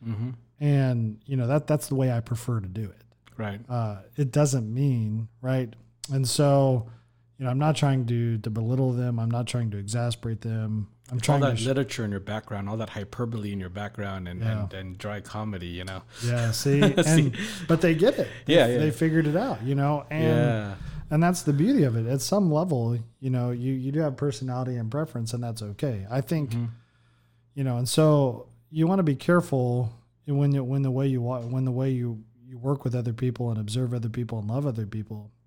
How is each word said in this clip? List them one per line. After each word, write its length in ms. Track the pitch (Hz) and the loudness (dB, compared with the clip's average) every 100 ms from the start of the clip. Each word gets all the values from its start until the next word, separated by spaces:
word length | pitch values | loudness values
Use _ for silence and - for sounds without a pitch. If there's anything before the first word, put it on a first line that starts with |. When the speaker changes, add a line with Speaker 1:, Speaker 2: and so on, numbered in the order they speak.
| 117 | -8
Speaker 1:
Mm-hmm. 220 | 107 120 120 _ - | -4 -6 -8 _ -4
Speaker 2:
And, 600 | 147 139 131 120 110 107 - | 2 2 2 0 -2 -4 -6
you 100 | 135 | -2
know, 120 | 120 | 0
that, 200 | 151 147 | 0 0
that's 200 | 151 - | -2 0
the 80 | 135 | 0
way 160 | 131 | 2
I 80 | 117 | 0
prefer 380 | 113 113 - 117 | -2 -6 -4 -4
to 60 | 95 | -4
do 160 | 101 | -6
it. 200 | 104 - _ _ _ - | -8 -10 _ _ _ -8
Speaker 1:
Right. 240 | 104 101 117 | -8 -8 -6
Speaker 2:
Uh, 300 | 120 110 101 - - | -4 -4 -6 -10 -4
it 160 | 135 | 0
doesn't 400 | 147 147 131 107 | 2 2 2 -2
mean, 560 | 120 143 120 110 107 110 _ | 0 2 2 0 -2 -6 _
right? 340 | 127 131 120 - - _ - | -2 -2 -2 -8 -20 _ -4
And 160 | 135 127 | -2 0
so, 600 | - 143 139 135 127 113 - _ _ _ - | 2 4 6 6 2 -2 -12 _ _ _ -8
you 80 | 131 | -2
know, 60 | |
I'm 60 | 127 | 0
not 160 | 151 147 | 2 2
trying 300 | 143 135 117 | 2 2 2
to, 320 | 120 117 113 | 0 2 0
to 100 | 110 | -2
belittle 440 | 107 113 131 131 | -2 0 2 2
them. 260 | 123 123 117 | 0 0 0
I'm 120 | 113 | 0
not 160 | 120 120 | -2 -2
trying 240 | 123 113 | -2 -2
to 60 | 101 | -4
exasperate 640 | 101 120 120 113 117 110 | -4 -2 -2 -4 -6 -6
them. 460 | 113 113 110 107 101 _ - | -4 -4 -2 -4 -4 _ -8
I'm 60 | 123 | -2
Speaker 1:
It's 100 | 110 | 2
all 120 | 143 | 4
Speaker 2:
trying 100 | 139 | 4
to 40 | 113 | 2
Speaker 1:
that 40 | |
Speaker 2:
sh- 40 | 117 | 0
Speaker 1:
literature 400 | 135 135 - 107 | 0 0 -2 -4
in 60 | |
your 80 | 101 | -4
background, 500 | 98 107 - 101 101 | -4 -8 -6 -8 -6
all 80 | 110 | -6
that 120 | 110 | -6
hyperbole 600 | 110 101 - 120 113 104 | -8 -10 -6 -6 -4 -6
in 80 | 101 | -6
your 100 | 90 | -8
background 580 | 98 104 104 98 95 90 | -8 -8 -8 -8 -8 -8
and, 140 | 90 | -4
Speaker 2:
Yeah. 200 | 113 110 | -2 -2
Speaker 1:
and, 100 | 98 | -4
and 240 | 95 92 92 | -8 -12 -10
dry 220 | 104 104 | -8 -8
comedy, 480 | - 107 107 98 87 | -10 -8 -6 -8 -8
you 160 | 87 | -10
know? 200 | 92 95 - - 120 | -10 -12 -14 -8 -2
Speaker 2:
Yeah, 260 | 120 117 | 0 0
see? 300 | 113 143 139 | 0 2 4
Speaker 1:
<laughs> 220 | 147 180 | 6 6
See? 160 | 156 160 143 | 6 6 6
Speaker 2:
And, 100 | - - - - | 0 -6 -6 0
but 140 | 165 | 4
they 140 | 175 160 | 4 6
get 220 | 214 - | 4 4
it. 80 | 123 - - | -2 -4 4
They 100 | 160 | 6
Speaker 1:
Yeah, 60 | |
Speaker 2:
f-, 80 | 117 | 6
Speaker 1:
yeah. 60 | 123 | 4
Speaker 2:
they 140 | 151 | 2
figured 360 | - 160 160 147 | 2 2 4 4
it 80 | 165 | 2
out, 280 | 262 120 | 0 -2
you 120 | 120 139 | -2 2
know? 300 | 143 147 - | 2 0 -2
And, 140 | 156 | 0
Speaker 1:
Yeah. 520 | 160 151 147 110 104 95 - - - | 2 4 4 2 -2 -8 -10 -10 -2
Speaker 2:
and 120 | 151 | 2
that's 200 | 170 180 | 4 2
the 120 | 151 | 2
beauty 300 | 143 196 277 | 4 4 4
of 140 | 139 113 | 4 2
it. 80 | 113 | 0
At 160 | 135 | -2
some 300 | - 202 180 | 0 2 4
level, 460 | 151 180 131 117 120 113 _ | 4 2 0 0 -2 -6 _
you 100 | 131 | -2
know, 200 | 127 123 | 0 0
you, 220 | 120 127 | -2 -2
you 180 | 131 131 | -2 -2
do 80 | 147 | -2
have 160 | 151 131 | -2 -2
personality 600 | 143 - 131 123 127 120 | -4 -2 -4 -4 -4 -4
and 140 | 113 | -2
preference, 420 | 139 156 120 113 | -2 -4 -4 -6
and 100 | 120 | -4
that's 180 | 120 113 | -6 -8
okay. 440 | 104 98 147 107 95 | -10 -4 -4 -4 -4
I 120 | 127 | -4
think, 300 | 135 165 135 | -2 -2 -2
Speaker 1:
Mm-hmm. 140 | 117 120 117 _ _ _ _ _ _ _ 143 | -4 -4 -8 _ _ _ _ _ _ _ -6
Speaker 2:
you 80 | 131 | -2
know, 120 | 120 | -2
and 120 | 123 | 0
so 580 | - 156 147 135 117 - - _ | 4 6 6 4 -2 -10 -20 _
you 160 | 156 160 | 0 2
wanna 160 | 190 | 4
be 120 | 160 135 | 2 0
careful 760 | - 175 175 135 123 123 113 - _ _ - | 2 2 2 0 2 0 -2 -6 _ _ -4
when 280 | 143 143 | 0 2
you, 100 | 139 | 2
when 200 | 127 139 | 0 0
the 80 | 135 | 0
way 160 | 127 139 | 0 0
you 140 | 127 | 0
wa-, 200 | 120 127 | -2 -4
when 240 | 117 131 131 | -4 -2 0
the 60 | |
way 180 | 123 135 | 0 0
you, 320 | 127 123 110 - _ 123 | 0 -2 -6 -12 _ -20
you 100 | 127 | -8
work 280 | 127 139 127 | -4 -2 -2
with 100 | 123 | -2
other 160 | 120 | -2
people 360 | 113 127 120 120 | -2 -2 -2 -2
and 80 | 110 | -2
observe 340 | 104 117 127 | -2 -2 -2
other 160 | 120 113 | -2 -4
people 300 | 120 117 113 | -4 -6 -4
and 80 | 104 | -4
love 180 | 127 143 | -2 -2
other 200 | 113 104 | -4 -6
people, 460 | 110 104 107 104 _ | -8 -8 -12 -14 _